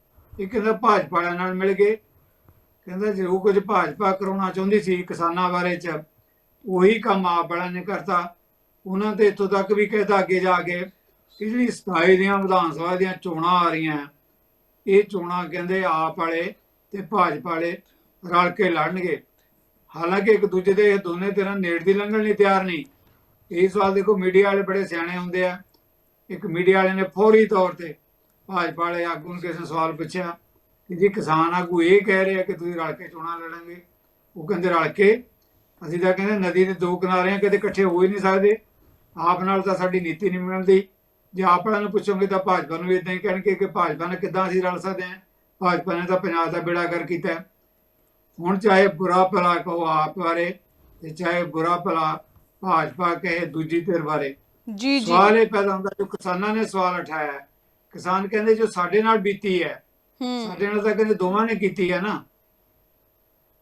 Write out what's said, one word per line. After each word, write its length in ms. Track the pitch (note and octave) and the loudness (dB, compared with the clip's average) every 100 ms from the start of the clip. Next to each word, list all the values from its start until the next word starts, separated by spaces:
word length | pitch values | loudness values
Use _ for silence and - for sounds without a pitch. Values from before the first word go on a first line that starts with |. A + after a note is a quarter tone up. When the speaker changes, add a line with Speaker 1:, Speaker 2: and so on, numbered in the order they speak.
| _ _ _ - | _ _ _ -12
Speaker 1:
ਇਹ 80 | F#3+ | -6
ਕਹਿੰਦਾ 260 | A#3+ G#3+ | -2 -2
ਭਾਜਪਾ 340 | A3 A#3 G3+ - | 0 2 2 0
ਵਾਲਿਆਂ 240 | E3+ F3 F3 | -2 -2 -4
ਨਾਲ 180 | F#3 | -4
ਮਿਲ 200 | F#3 F#3+ | -2 -2
ਗਏ।" 220 | F#3+ G3+ A3 _ _ _ _ _ _ _ _ - | 2 2 0 _ _ _ _ _ _ _ _ -12
ਕਹਿੰਦਾ, 260 | F#3 G#3+ | -6 -4
"ਜੋ 280 | F#3+ F3+ F#3 | -2 -2 0
ਕੁਝ 200 | G#3 G3 | 2 2
ਭਾਜਪਾ 520 | G3 G3 D#3+ C#3+ G3 | 2 -2 -2 -2 -2
ਕਰਾਉਣਾ 380 | F#3+ F#3+ G3 F#3 | -2 -4 -4 -4
ਚਾਹੁੰਦੀ 300 | F#3 G3 G#3 | -2 0 0
ਸੀ 240 | F#3 F3+ | 0 -4
ਕਿਸਾਨਾਂ 460 | F3+ D#3+ E3+ F3 F3+ | -4 -4 -2 0 -2
ਬਾਰੇ 260 | F3+ F3+ F3 | -2 -2 -4
ਚ, 160 | E3+ D#3 - _ _ _ _ _ A3 | -6 -8 -10 _ _ _ _ _ -4
ਉਹੀ 300 | F#3 F#3 A3 | 4 4 4
ਕੰਮ 280 | A3+ G3 F3+ | 0 0 0
ਆਪ 220 | E3+ E3 | -2 -2
ਵਾਲਿਆਂ 220 | E3+ F3+ | -4 -6
ਨੇ 100 | F3+ | -8
ਕਰਤਾ।" 540 | F3+ F#3 E3 F3+ F3+ - _ _ _ _ F#3+ | -8 -8 -2 -2 -2 -14 _ _ _ _ -6
ਉਹਨਾਂ 300 | F#3+ G#3+ G3+ | -2 -2 2
ਤੇ 120 | G#3 | 2
ਇੱਥੋਂ 200 | G3 G3 | 2 0
ਤੱਕ 260 | G3 G3 | 0 0
ਵੀ 120 | G#3 G3+ | 0 0
ਕਹਿਤਾ 340 | G#3+ G3+ G3+ | 0 2 2
ਅੱਗੇ 200 | F3+ F#3 | 2 0
ਜਾ 220 | F#3 F3+ | 2 0
ਕੇ 240 | F3 F3 F#3 _ _ _ _ - | 0 -6 -8 _ _ _ _ -10
ਕਿ 100 | G#3+ | -4
ਜਿਹੜੀ 180 | B3 A#3+ | -2 -2
ਸਤਾਈ 500 | - - E3 F3 F#3 | -2 -2 2 6 6
ਦੀਆਂ 200 | G3 G3 | 4 2
ਵਿਧਾਨ 340 | F#3+ F#3 E3+ | 2 2 0
ਸਭਾ 240 | D3+ E3+ F#3 | -2 -2 0
ਦੀਆਂ 180 | F#3+ | -2
ਚੋਣਾਂ 360 | F#3 F3+ D#3+ E3+ | -4 -8 -2 2
ਆ 200 | F3+ E3+ | 2 2
ਰਹੀਆਂ, 380 | D#3+ D#3+ D3 C#3+ _ _ _ _ _ _ _ - | 0 -2 -4 -6 _ _ _ _ _ _ _ 4
ਇਹ 160 | G3 | 4
ਚੋਣਾਂ, 460 | G3+ G3+ E3+ F3+ F3 | 4 -4 -4 -6 -4
ਕਹਿੰਦੇ, 340 | F3+ F3+ F#3+ | -6 -2 0
ਆਪ 360 | F#3 D#3+ D#3+ D#3+ | 0 0 -2 -2
ਵਾਲੇ 340 | E3 E3 F#3 - _ _ _ | -2 -2 -4 -10 _ _ _
ਤੇ 100 | G3 | -12
ਭਾਜਪਾ 480 | - G3+ F3 D3 F3 | -4 0 0 0 -6
ਵਾਲੇ 280 | E3 E3+ F#3+ _ _ _ _ F3+ | -4 -4 -6 _ _ _ _ -2
ਰਲ 180 | F3 F3+ | 2 2
ਕੇ 200 | F3+ F#3 | 2 0
ਲੜਨਗੇ। 540 | E3 D#3 F#3 F3 C#3+ _ _ _ _ _ _ _ D#3 | 2 -2 -2 -4 -6 _ _ _ _ _ _ _ -6
ਹਾਲਾਂਕਿ 360 | E3+ G3 G#3 | -2 0 4
ਇੱਕ 140 | G3+ G3 | 4 4
ਦੂਜੇ 280 | F#3 F#3 | 2 2
ਦੇ 180 | G3 G#3 | 4 4
ਇਹ 80 | G3 | 4
ਦੋਨੇ 320 | F3+ F3 G3 | 0 -4 -2
ਧਿਰਾਂ 240 | G3 G3 G3+ | -2 -2 -2
ਨੇੜੇ 240 | F3+ E3 | -2 0
ਦੀ 140 | F3 | 2
ਲੰਘਣ 300 | G3 G#3 G#3+ | 2 2 0
ਲਈ 100 | G#3+ | 0
ਤਿਆਰ 300 | G3+ G3 F#3+ | 4 4 4
ਨਹੀਂ। 220 | F#3 D#3+ C3+ _ _ _ _ _ - | 0 -6 -8 _ _ _ _ _ -6
ਇਹ 180 | F3 F#3+ | 2 2
ਸਵਾਲ 240 | G3 G3 | 4 2
ਦੇਖੋ, 240 | G3 G3 G3 | 2 2 2
ਮੀਡੀਆ 280 | F#3 F#3 G3+ | 4 6 6
ਵਾਲੇ 160 | G3 | 4
ਬੜੇ 260 | F#3+ G3 F#3 | 0 -2 -2
ਸਿਆਣੇ 300 | E3+ E3+ F3+ | -4 -6 -6
ਹੁੰਦੇ 280 | F3 F#3 F3+ | -4 -2 -2
ਆ। 160 | F#3 - _ _ _ _ _ - | -2 -14 _ _ _ _ _ -14
ਇੱਕ 160 | - G3+ | -10 -6
ਮੀਡੀਆ 320 | E3 F#3 F#3+ | -2 2 4
ਵਾਲੇ 160 | F#3+ | 2
ਨੇ 100 | F#3+ | 0
ਫੌਰੀ 420 | F#3 F3+ G#3+ A3 G#3+ | -2 2 4 6 4
ਤੌਰ 280 | G3+ F3+ | 2 0
ਤੇ 220 | E3+ E3 - _ _ _ _ - | -4 -14 -14 _ _ _ _ -6
ਭਾਜਪਾ 360 | F#3 E3 D#3 | -4 -4 -2
ਵਾਲੇ 220 | E3+ F3 E3+ | -4 -2 -4
ਆਗੂ 280 | D#3+ E3+ | -6 -10
ਨੂੰ 80 | F3+ | -10
ਕਿਸੇ 180 | F3 E3 | -10 -10
ਨੇ 60 | D#3+ | -6
ਸਵਾਲ 280 | D#3+ D#3+ | -4 -4
ਪੁੱਛਿਆ 440 | D#3 D#3 F#3 E3+ E3+ _ _ _ _ - | -4 -8 -6 -6 -10 _ _ _ _ -10
ਕਿ 80 | F3 | 0
"ਜੀ, 140 | G3 | 0
ਕਿਸਾਨ 440 | G3+ D3 D#3+ E3 | 0 0 2 2
ਆਗੂ 280 | F3+ F3 F3 | 0 0 2
ਇਹ 200 | E3 G3+ | 6 6
ਕਹਿ 240 | G3+ F#3+ F#3+ | 4 2 2
ਰਹੇ 140 | F#3+ | -2
ਆ 40 | |
ਕਿ 100 | F#3 | -4
ਤੁਸੀਂ 220 | E3+ F3 E3 | -6 -6 -6
ਰਲ 180 | D#3+ | -6
ਕੇ 140 | D3+ F3 | -8 -14
ਚੋਣਾਂ 320 | E3+ D#3+ E3 | -12 -10 -10
ਲੜਾਂਗੇ।" 420 | E3 F3 E3+ F3 _ _ _ _ _ F#3 | -12 -14 -18 -20 _ _ _ _ _ -12
ਉਹ 100 | D#3 | -4
ਕਹਿੰਦੇ, 220 | F3+ F3+ | -2 2
"ਰਲ 180 | E3 D#3 | 2 0
ਕੇ? 360 | E3+ G3 A#3+ - _ _ _ _ - D#3 | 4 4 4 -2 _ _ _ _ -16 -8
ਅਸੀਂ 120 | F3 | 0
ਤਾਂ," 140 | F#3 | 2
ਕਹਿੰਦੇ, 360 | F#3 G3+ G#3 F3+ | 2 0 0 0
"ਨਦੀ 160 | F3 F#3+ | 2 2
ਦੇ 80 | |
ਦੋ 240 | F3+ F3 F3+ | 2 -2 -2
ਕਿਨਾਰੇ 340 | F#3 F#3 F#3 | 0 2 2
ਆ, 60 | G3 | 2
ਕਦੇ 200 | G3 G3 | 2 2
ਇਕੱਠੇ 260 | G3+ F#3+ | 0 0
ਹੋ 200 | F#3+ F3 | 2 4
ਹੀ 40 | F#3+ | 2
ਨਹੀਂ 120 | G3+ | 2
ਸਕਦੇ। 380 | F#3+ F#3+ G3+ A3 _ _ _ _ _ E3 | 2 4 4 2 _ _ _ _ _ -2
ਆਪ 240 | E3+ F3+ | 0 0
ਨਾਲ 200 | F#3+ G3 | 0 0
ਤਾਂ 140 | F#3+ F#3 | 0 -2
ਸਾਡੀ 240 | F3+ F#3 | -2 -2
ਨੀਤੀ 300 | E3+ D#3+ G3+ | -4 -4 -4
ਨਹੀਂ 100 | F3+ | -2
ਮਿਲਦੀ। 480 | F3+ F#3+ F#3 F#3+ G3 _ _ _ _ | -4 -2 4 4 2 _ _ _ _
ਜੇ 100 | F#3 | -2
ਆਪ 220 | F#3 F3+ G#3+ | 2 2 2
ਵਾਲਿਆਂ 160 | G#3 | -2
ਨੂੰ 100 | G#3 | 0
ਪੁੱਛੋਗੇ 360 | G3 G#3 F#3+ G3 | -2 0 0 0
ਤਾਂ 120 | F#3+ | 0
ਭਾਜਪਾ 380 | F#3+ F3+ D3 E3 | 0 0 -2 -6
ਨੂੰ 100 | F3+ | 0
ਵੀ 80 | F#3 | -2
ਏਦਾਂ 180 | F3 | -2
ਹੀ 60 | F#3 | -4
ਕਹਿਣਗੇ 360 | G3 F#3 G3 F#3 | -4 -2 0 0
ਕਿ 100 | F#3+ | -2
ਭਾਜਪਾ 420 | G3+ E3+ D3 E3+ | 0 -2 -2 -6
ਨਾਲ 80 | F3+ | -6
ਕਿੱਦਾਂ 340 | F#3 F#3 F#3 | -4 -2 0
ਅਸੀਂ 140 | F#3 | 0
ਰਲ 160 | F3+ F3 | -2 -4
ਸਕਦੇ 240 | F#3+ F#3 | -6 -8
ਹਾਂ? 120 | F#3 F#3+ _ _ _ - | -10 -14 _ _ _ -4
ਭਾਜਪਾ 340 | F#3 E3+ F#3+ | -2 0 -2
ਨੇ 80 | E3+ F3+ | -4 -2
ਤਾਂ 120 | F#3 | -2
ਪੰਜਾਬ 320 | F#3+ E3 E3 | 0 -2 -2
ਦਾ 80 | E3+ | -2
ਬੇੜਾ 260 | E3 F3 E3+ | -2 -2 -2
ਗਰਕ 220 | E3+ D#3+ | -4 -4
ਕੀਤਾ 260 | E3+ E3+ | -6 -4
ਹੈ।" 160 | E3 - _ _ _ _ _ _ _ _ - | -6 -10 _ _ _ _ _ _ _ _ -8
ਹੁਣ 200 | E3+ F#3+ | -4 0
ਚਾਹੇ 280 | G#3+ F#3+ G3 | 4 6 6
ਬੁਰਾ 360 | D#3 F#3 F3+ | 2 0 4
ਭਲਾ 320 | F#3 G3 F3+ E3+ | 4 2 2 0
ਕਹੋ 300 | F3 E3+ D#3+ | -2 -2 0
ਆਪ 340 | D#3 D#3 F#3+ | 0 -2 -2
ਬਾਰੇ 400 | E3+ E3+ F3 F#3+ _ _ _ - | -2 -2 -2 -6 _ _ _ -18
ਤੇ 80 | D#3+ | -16
ਚਾਹੇ 340 | D#3 E3+ F3 | -6 -4 -2
ਬੁਰਾ 340 | D#3+ D#3+ E3 F3 | -2 -2 0 0
ਭਲਾ 460 | F3+ E3 D#3 D#3 - _ _ - | 0 0 -2 -4 -10 _ _ -8
ਭਾਜਪਾ 520 | F#3+ E3 D3+ - F3 | 0 0 0 -2 -2
ਕਹੇ 320 | E3+ F3+ E3+ D#3 | -2 -4 -4 -4
ਦੂਜੀ 360 | D#3 D#3 E3+ | -6 -2 -2
ਧਿਰ 200 | G3 E3+ | 0 -2
ਬਾਰੇ, 340 | D3+ D3+ C#3 C#3 _ _ - G3+ | 0 -2 -4 -8 _ _ -14 -4
Speaker 2:
ਜੀ, 240 | C4 C#4 | 0 0
ਜੀ। 60 | G#3+ | 2
Speaker 1:
ਸਵਾਲ 320 | F#3 G3+ A3 | 4 6 6
ਇਹ 100 | A3 | 4
ਪੈਦਾ 280 | G#3 G3+ F#3+ | 2 0 -2
ਹੁੰਦਾ 140 | F#3+ - | -6 -6
ਜੋ 60 | F#3+ | -8
ਕਿਸਾਨਾਂ 500 | - F#3+ F3+ G#3+ A3 | -6 -6 -4 -2 -2
ਨੇ 100 | G#3+ | -2
ਸਵਾਲ 360 | G3 F3+ F#3 | 0 -2 -2
ਉਠਾਇਆ 300 | D3+ D#3 D3 | -6 -6 -6
ਹੈ। 180 | C#3 - _ _ _ _ | -8 -16 _ _ _ _
ਕਿਸਾਨ 360 | E3 F3+ F#3+ G3 | -10 -2 -2 0
ਕਹਿੰਦੇ, 280 | G#3+ A3 A3 | 0 2 4
"ਜੋ 100 | G#3+ | 2
ਸਾਡੇ 360 | F#3 F3 G3+ | 0 0 2
ਨਾਲ 160 | A3+ A3 | 4 2
ਬੀਤੀ 460 | G3+ G3 G3+ F3+ | 0 -2 0 0
ਹੈ, 200 | D3 - _ _ _ - | -2 -8 _ _ _ -10
Speaker 2:
ਹੂੰ। 260 | B3 B3 A3 | -6 -6 -6
Speaker 1:
ਸਾਡੇ 200 | F3+ G3+ | -4 -2
ਨਾਲ 140 | G#3 | 0
ਤਾਂ," 140 | G#3+ G#3 | 0 2
ਕਹਿੰਦੇ, 180 | G#3+ | 2
"ਦੋਵਾਂ 320 | G3+ F#3 G3+ A3+ | 2 0 0 0
ਨੇ 100 | G#3 | 0
ਕੀਤੀ 360 | F#3+ - F3+ | -2 -2 -2
ਹੈ 100 | F3+ | -2
ਨਾ, 240 | G#3 - - _ _ _ _ _ _ _ _ _ _ _ _ _ | -4 -6 -10 _ _ _ _ _ _ _ _ _ _ _ _ _